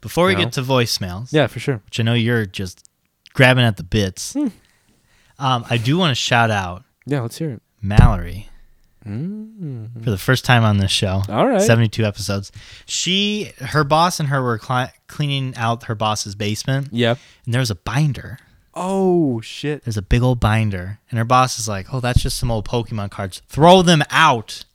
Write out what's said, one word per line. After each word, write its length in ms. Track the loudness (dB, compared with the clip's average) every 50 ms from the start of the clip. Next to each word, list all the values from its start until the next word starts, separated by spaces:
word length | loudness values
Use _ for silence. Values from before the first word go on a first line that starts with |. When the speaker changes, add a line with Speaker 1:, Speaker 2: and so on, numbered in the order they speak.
Speaker 1:
Before 240 | -14 -6 0 0 2
we 60 | 2
Speaker 2:
You 60 | 2 2
Speaker 1:
get 60 | 0
Speaker 2:
know? 40 | -2
Speaker 1:
to 100 | -2 -6 -2
voicemails, 680 | 0 2 2 2 2 -2 -6 -6 -8 -8 -10 -10 -2
Speaker 2:
Yeah, 140 | 2 2 2
for 140 | 2 0 -6
sure. 220 | -4 -4 -4 -6 _
Speaker 1:
which 140 | -10 -6 -2
I 40 | -2
know 120 | 0 2
you're 320 | 2 2 2 0 0 -2 -4
just 360 | -6 -10 -10 -10 -10 _ _ -20 _ _ _ _ _ _ _ -16 _
grabbing 300 | 6 6 6 8 6 4
at 140 | 2 2 -2
the 60 | -6
bits, 500 | -4 -2 0 0 0 -4 -8 -12 -8 -4
Speaker 2:
Hmm. 140 | -4 -4 -4 -4 _ _ _ _ _ _ _ _ _ _ _ _ _ _ _ _ _
Speaker 1:
um, 280 | -2 0 0 0 -2 -2
I 80 | -2 0
do 200 | 0 2 2 2
wanna 160 | 2 0 0
shout 340 | 0 0 2 2 4 4 4
out 340 | 2 -2 -2 -4 -8 -12 _ _ _ _ _
Speaker 2:
Yeah, 160 | -6 -4 -4
let's 160 | -4 -6 -8 -8
hear 140 | -8 -8
it. 100 | -8 -10 _ _ _ _
Speaker 1:
Mallory. 680 | -6 0 4 6 6 6 6 2 -4 -8 -10 -12 -14 -16 -20 -20 -20 _ _ _ _ _ _ _ -14 -10
Speaker 2:
Mm-hmm. 920 | -8 -8 -8 -8 -10 -12 -14 -16 -14 -12 -12 -10 -10 -10 -12 -14 -14 -8
Speaker 1:
For 80 | -4 -4
the 80 | -4 -2
first 280 | 0 0 0 0 2
time 180 | 4 4 4 6
on 140 | 4 4 2
this 120 | 2 0
show. 300 | 0 0 -2 0 -2 -2 -4 -2
Speaker 2:
All 160 | 0 0 0 2
right. 140 | 2 2
Speaker 1:
Seventy-two 440 | 4 4 4 4 4 0 0 -2 -2
episodes. 460 | -2 -2 -4 -6 -4 -4 -6 -6 -8 _ -20 -20 -20 -20 -20 -14 -10
She, 640 | -8 -6 -2 -2 0 0 0 0 -2 -4 -6 -8 -12 -12
her 240 | -12 -4 0 0 0
boss 360 | 2 2 2 2 2 0 -2
and 100 | -4 -2
her 120 | -2 0
were 160 | 0 0 -2 -4
cli-, 360 | -4 -4 -4 -2 -2 -4 _ _ _ _
cleaning 460 | -8 -6 -4 -2 -2 -2 -4 -6 -6 -4
out 260 | -2 -2 -2 -2 -4
her 120 | -8 -6
boss's 380 | -2 -2 -2 -2 -2 -4 -10 -8
basement. 520 | -6 -4 -4 -4 -4 -2 -2 -2 -2 -4 -4
Speaker 2:
Yeah. 240 | -2 0 0 0 0 -2 -4 -20 _ _ _
Speaker 1:
And 80 | -4 -2
there 60 | -2
was 100 | 0 -2
a 60 | -4
binder. 640 | -6 _ -4 -2 0 0 0 0 -4 -8 -14 -16 -16 _ _ _ _ _ _ _
Speaker 2:
Oh, 680 | -8 -6 -4 -2 0 2 2 4 4 2 2 0 -2
shit. 420 | -6 -10 -14 -8 -6 -6 -6 -6 _
Speaker 1:
There's 140 | -6 -6 -6
a 40 |
big 200 | -2 2 2 2 4
old 160 | 2 0 2
binder. 600 | 0 0 2 2 0 -2 -2 -6 -8 -10 -12 -14 _ _
And 60 | -4 -4
her 60 | 0
boss 340 | 2 4 4 4 2 0 -6
is 80 | -6 -6
like, 260 | -6 -6 -8 -8 -8
"Oh, 60 | -4
that's 240 | -4 0 0 0 0
just 140 | 0 -4 -4
some 120 | -2 -2
old 160 | -2 -2 -4 -2
Pokemon 440 | -4 -4 -4 -4 -6 -8 -8 -8
cards. 300 | -8 -8 -8 -8 -10 -12 _ _
Throw 320 | 0 6 8 10 10 8
them 220 | 8 6 4 4 2 2
out." 540 | 2 4 4 4 4 2 -2 -10 -14 -16 -16 _ _